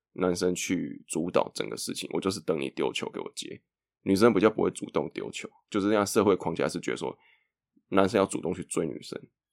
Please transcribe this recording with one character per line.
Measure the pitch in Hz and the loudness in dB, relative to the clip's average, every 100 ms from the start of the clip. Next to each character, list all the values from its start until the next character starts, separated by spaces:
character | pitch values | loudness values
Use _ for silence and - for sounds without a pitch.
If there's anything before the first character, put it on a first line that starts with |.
| _ | _
男 | - 92 90 | -2 0 2
生 | 92 | 0
去 | 90 - 90 - - - | 0 -2 -2 -2 -10 -8
主 | 85 87 | -4 0
导 | - - | 0 0
整 | - 53 | -4 -8
个 | 55 | -6
事 | - | -8
情， | - - | -8 -6
我 | 80 | -2
就 | 95 | -2
是 | 95 | -4
等 | 80 80 | -2 -2
你 | 67 | -2
丢 | - 67 | -2 -2
球 | - - | -2 -8
给 | - | -8
我 | - - | -12 -10
接。 | - - _ _ _ _ | -12 -14 _ _ _ _
女 | - 95 | 0 6
生 | 117 | 6
比 | 104 | 6
较 | 107 | 4
不 | - | 4
会 | 92 | -2
主 | - - | -2 -6
动 | - 71 | -4 -4
丢 | - - | -6 -10
球， | - - _ _ | -10 -14 _ _
就 | 107 | 0
是 | 98 | 2
这 | 107 | 2
样 | 98 | 2
社 | 113 101 | 4 4
会 | 90 | 4
框 | 82 | 2
架 | 82 73 | -2 -2
是 | 87 | -2
觉 | - | -4
得 | 62 | -4
说 | 67 - _ _ _ _ _ _ - | -6 -10 _ _ _ _ _ _ -2
男 | 95 98 | 2 4
生 | 107 | 4
要 | 95 | 2
主 | - | 0
动 | 85 | -4
去 | 87 82 | -6 -4
追 | - 82 | -4 -4
女 | 58 | -6
生。 | - - - _ _ | -10 -14 -14 _ _